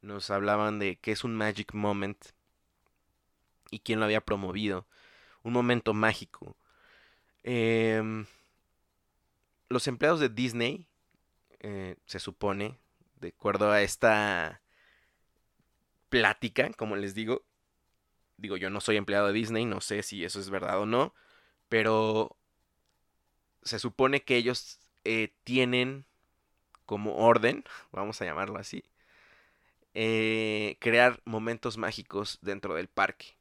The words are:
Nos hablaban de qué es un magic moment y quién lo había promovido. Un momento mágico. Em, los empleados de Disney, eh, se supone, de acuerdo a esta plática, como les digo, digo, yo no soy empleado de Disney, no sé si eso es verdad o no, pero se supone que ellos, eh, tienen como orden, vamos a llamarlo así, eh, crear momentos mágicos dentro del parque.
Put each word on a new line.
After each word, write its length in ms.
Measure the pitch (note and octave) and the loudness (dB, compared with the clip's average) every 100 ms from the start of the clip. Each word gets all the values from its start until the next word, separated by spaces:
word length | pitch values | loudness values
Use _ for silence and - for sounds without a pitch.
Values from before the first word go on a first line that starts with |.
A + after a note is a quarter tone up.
Nos 300 | G#2 G2+ - | -12 -12 -4
hablaban 480 | G2 G2+ G#2 G#2+ G#2+ | -2 2 2 2 0
de 180 | G2+ F2+ | -4 -4
qué 120 | - | -4
es 120 | G#2+ | -4
un 120 | B2 A2+ | -4 -2
magic 380 | G#2+ G#2 G#2+ | -2 -2 -8
moment 440 | G#2 G#2 G2+ G2 G#2 - _ _ _ _ _ _ _ _ _ _ _ _ _ - | -4 -2 -2 -4 -8 -18 _ _ _ _ _ _ _ _ _ _ _ _ _ -16
y 100 | G#2 | -14
quién 200 | - A2 | -4 0
lo 60 | G#2+ | 2
había 160 | G#2+ | 0
promovido. 680 | - G2+ F#2+ F#2+ G#2+ F#2 - _ - - _ _ | 0 -4 -2 -4 -2 -4 -8 _ -20 -20 _ _
Un 100 | A#2 | -2
momento 400 | B2 B2 A#2+ A2+ | 0 2 2 2
mágico. 640 | G#2+ A2 A2+ - - - - _ _ _ _ _ _ _ _ | 2 2 0 -8 -18 -20 -20 _ _ _ _ _ _ _ _
Em, 840 | A2+ B2 A2+ A2+ A2+ A2 A2 A2 G#2 _ _ _ _ _ _ _ _ _ _ _ _ _ _ | -4 0 4 4 4 2 -2 -6 -10 _ _ _ _ _ _ _ _ _ _ _ _ _ _
los 180 | B2 C#3+ | -2 -2
empleados 320 | A#2+ D3 E3 | 0 2 2
de 100 | C#3 | 0
Disney, 580 | A2 B2+ A#2 A#2+ E3 E3+ _ _ _ _ _ _ _ | 0 -4 -2 -4 -4 -14 _ _ _ _ _ _ _
eh, 360 | G#2 G2+ F#2 F2+ _ | -12 -10 -10 -14 _
se 140 | G2 | -12
supone, 600 | - F2 G#2 G2+ G#2+ C3 _ _ _ _ | -12 -4 -2 -2 -4 -8 _ _ _ _
de 100 | F2 | -14
acuerdo 420 | - G#2 G2 G#2 | -4 -2 2 4
a 100 | G#2 | 4
esta 800 | G2+ - A#2 G#2+ G#2 F2+ D#2+ - _ _ _ _ _ _ _ _ _ _ _ _ _ _ _ | 2 2 4 4 2 0 -4 -8 _ _ _ _ _ _ _ _ _ _ _ _ _ _ _
plática, 640 | B2+ G#2 G#2+ A#2 - A#2+ | 4 4 2 -4 0 0
como 220 | - A2 G2+ | -2 -4 -4
les 180 | G2+ G2 | -4 -6
digo, 280 | A2 A#2+ _ _ _ _ _ _ _ _ _ _ | -4 -4 _ _ _ _ _ _ _ _ _ _
digo, 200 | G2 F#2+ | -8 -4
yo 120 | F#2+ | -4
no 120 | G2+ | -4
soy 160 | - G#2+ | 0 0
empleado 300 | G2 G2+ G2+ | 2 2 2
de 60 | |
Disney, 320 | G#2 A2 A2+ A#2 | 2 -2 -2 -2
no 160 | F#2 | -4
sé 220 | - G#2 | -6 -6
si 220 | - G2+ F2 | -6 -8 -8
eso 140 | G2+ | -8
es 100 | G2 | -6
verdad 300 | G2 G2+ F#2+ | -6 -2 -2
o 60 | G#2 | 0
no, 280 | A#2+ D#3+ _ _ _ _ _ _ | 2 0 _ _ _ _ _ _
pero 680 | A2+ A2 A2 A2 A2 - - _ _ _ _ _ _ _ _ _ _ _ _ | 2 4 2 2 0 -2 -6 _ _ _ _ _ _ _ _ _ _ _ _
se 160 | - G#2+ | -8 -6
supone 440 | A#2 - C3 C#3 | -6 2 4 4
que 140 | - B2 | 4 2
ellos, 420 | A#2+ B2 - - _ _ | 4 -2 -8 -18 _ _
eh, 300 | G#2+ A2+ G#2+ _ | -2 -2 -2 _
tienen 640 | - B2+ B2 B2 B2+ C3+ C3+ _ _ _ _ _ _ _ - | -2 2 2 2 0 -6 -16 _ _ _ _ _ _ _ -8
como 300 | G#2 G#2+ C#2 | -4 -4 4
orden, 460 | A2+ A#2 G#3 - - - - | 6 8 4 -2 -10 -20 -14
vamos 300 | - G#2 G#2+ | -8 -6 -6
a 40 | F2+ | -6
llamarlo 340 | D2+ G2 G#2 | -4 -6 -8
así, 240 | G2 - - _ _ _ _ _ _ _ _ _ _ | -10 -14 -16 _ _ _ _ _ _ _ _ _ _
eh, 840 | - A2 A2 A2 A2 A2 G#2+ G#2+ - | -4 0 2 2 0 0 -2 -4 -2
crear 420 | A#2+ A2+ B2 A#2 - | 4 8 6 4 -6
momentos 520 | A2+ A2+ A#2 B2 A2 | -4 -4 -4 -6 -4
mágicos 640 | A2 - - G2 G#2 - | -6 -6 -8 -6 -6 -8
dentro 340 | G2 G2 G2 E2 | -8 -8 -6 -6
del 120 | F#2 | -6
parque. 500 | - G2 - - _ | -2 -2 -2 -20 _